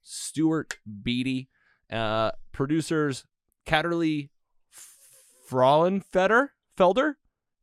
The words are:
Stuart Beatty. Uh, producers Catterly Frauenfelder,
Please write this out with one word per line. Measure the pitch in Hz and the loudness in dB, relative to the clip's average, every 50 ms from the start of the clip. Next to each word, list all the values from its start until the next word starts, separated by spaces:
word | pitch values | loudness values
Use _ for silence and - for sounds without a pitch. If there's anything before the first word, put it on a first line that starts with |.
| _ | _
Stuart | - - - - - - - 160 160 160 160 - - - - _ 104 107 101 98 | -18 -14 -12 -12 -10 -4 0 0 2 0 0 -4 -8 -12 -14 _ -16 -16 -8 -6
Beatty. | 123 120 123 127 131 131 131 131 - _ _ _ _ _ _ _ _ | -4 -2 -2 -2 -4 -4 -6 -8 -10 _ _ _ _ _ _ _ _
Uh, | - 113 113 107 110 110 113 107 - - - - - | -6 -4 -4 -2 -2 0 -2 -2 -4 -6 -12 -18 -8
producers | - 135 135 151 160 147 - 165 156 151 143 135 - - _ _ _ _ _ _ _ _ | -6 -4 -2 -2 -2 -2 -2 -2 -2 -2 -2 -4 -8 -12 _ _ _ _ _ _ _ _
Catterly | - 156 156 151 170 170 170 170 160 156 147 143 143 _ _ _ _ _ _ _ _ _ - - - - _ _ _ _ _ _ _ _ _ _ - | -2 -2 0 0 0 -2 -2 -2 -2 -2 -4 -6 -10 _ _ _ _ _ _ _ _ _ -20 -20 -20 -20 _ _ _ _ _ _ _ _ _ _ -4
Frauenfelder, | 127 131 127 131 143 156 165 180 196 196 - _ - 185 185 196 220 240 277 277 - _ _ _ _ - 190 175 190 247 277 311 285 - _ _ _ _ _ _ _ _ | 0 4 4 6 6 6 4 2 0 -2 -6 _ -2 0 2 4 4 2 2 0 -6 _ _ _ _ 2 2 4 4 4 0 0 -2 -6 _ _ _ _ _ _ _ _